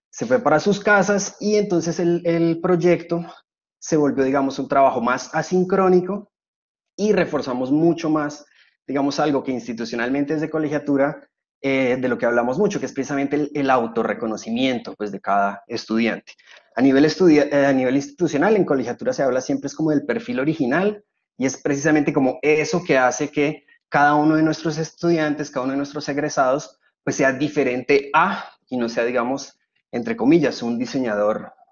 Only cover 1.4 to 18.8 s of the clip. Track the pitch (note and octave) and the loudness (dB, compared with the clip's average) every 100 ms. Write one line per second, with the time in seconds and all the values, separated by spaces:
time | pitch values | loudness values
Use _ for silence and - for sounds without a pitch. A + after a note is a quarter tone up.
1.4 | G#3 G#3+ G3+ F3 E3+ E3 F3 E3+ E3+ E3+ | -2 0 0 -2 -2 -2 0 0 0 0
2.4 | E3 E3 F3 F3+ F3 E3+ - E3+ E3+ - | 0 0 0 2 4 2 0 -6 -6 -16
3.4 | _ _ _ _ - D#3 C#3+ B2 C3 C#3 | _ _ _ _ -2 2 2 2 2 2
4.4 | C3+ C3+ C3 C#3 C3+ A#2 A#2 B2+ - D#3+ | 0 -4 -2 4 4 2 -2 -2 -4 -6
5.4 | D#3+ F#3 F3+ F#3+ F#3+ F#3 F3+ G#3 - _ | 0 0 2 2 4 4 2 -8 -10 _
6.4 | _ _ _ _ _ - G#3 G3 E3 D3 | _ _ _ _ _ -6 0 0 0 -2
7.4 | B2+ B2 C3 D3 E3 E3 D#3+ D#3 D3 D3 | -4 -4 0 2 2 0 -2 -2 -4 -8
8.4 | - _ _ _ - C#3 C#3 C#3 D#3 C#3 | -20 _ _ _ -8 -2 -2 0 0 0
9.4 | C3 B2+ A2+ A2+ A2+ A#2+ A#2+ C#3+ C#3+ D#3 | -2 -6 -6 -8 -6 -4 -2 -2 -2 -2
10.4 | D#3 D#3 D3+ D3 - C#3 C#3+ D3 - _ | -4 -4 -4 -4 -2 0 0 -2 -14 _
11.4 | _ _ C3+ C3+ C3 B2+ B2 A#2 A#2+ A#2+ | _ _ -2 0 0 0 -2 -2 0 0
12.4 | A#2+ C3+ G3+ C#3+ - - B2 C#3 C#3 D3 | 0 0 0 -2 -8 -6 -6 -4 -2 -2
13.4 | D3 D3+ C3+ C3 A#2 A#2 G#2+ G2+ A#2 G#2 | -4 -4 0 2 0 -2 -2 -2 -4 -6
14.4 | - A#2 C3 B2 G2 G2 G#2 G2 - G2+ | -6 -2 0 -2 -6 -8 -8 -8 -2 0
15.4 | G2+ G2+ - A#2 - A2+ A2+ G2 - - | 0 -4 -10 -10 -2 0 0 -2 -10 -20
16.4 | _ - _ - C3+ C3+ D3+ D3+ F3+ D3 | _ -20 _ 2 4 6 4 4 6 6
17.4 | C#3+ C#3+ C#3 C3+ B2+ C#3 C#3 - E3 C#3+ | 4 2 4 2 2 0 -2 -4 -2 2
18.4 | F#3 G#3+ E3 C#3 | 2 2 2 0